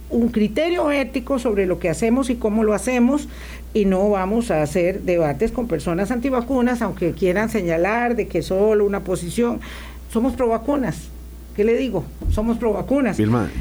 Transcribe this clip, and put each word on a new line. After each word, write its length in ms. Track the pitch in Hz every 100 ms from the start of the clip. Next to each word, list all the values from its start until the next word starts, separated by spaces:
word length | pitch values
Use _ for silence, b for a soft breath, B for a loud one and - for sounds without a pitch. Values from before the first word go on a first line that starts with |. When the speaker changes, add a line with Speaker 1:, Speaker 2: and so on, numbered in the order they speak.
| -
Speaker 1:
un 180 | 233 233
criterio 640 | 220 208 220 339 349 311
ético 480 | 285 254 262 - 269
sobre 280 | 247 202 185
lo 120 | 175
que 100 | 180
hacemos 400 | 160 226 254 254
y 60 | 233
cómo 280 | 220 214
lo 100 | 214
hacemos, 540 | 202 247 254 240 294 - B B B -
y 140 | 220 196
no 240 | 185 208
vamos 400 | 196 185 226 233
a 120 | 160
hacer 400 | 147 175 175 190
debates 500 | 185 170 156 139 226
con 160 | 254 240
personas 420 | 156 185 170 196
antivacunas, 720 | 247 269 254 240 269 240 240
aunque 300 | 214 - 170
quieran 360 | - 190 185 226
señalar 680 | 220 170 165 185 233 240 233
de 120 | 190
que 140 | 175
solo 420 | - 190 214 214
una 160 | 202 196
posición. 600 | 196 180 175 226 240 233 B B B B -
Somos 220 | 226 262
pro 140 | 247 240
vacunas. 600 | 226 226 285 240 - - - - - -
¿Qué 100 | -
le 120 | 214 247
digo? 280 | 262 190 - - -
Somos 260 | - 226 226
pro 160 | 233
vacunas. 460 | 190 185 277 240 160
Speaker 2:
Vilma, 320 | 107 120 92 65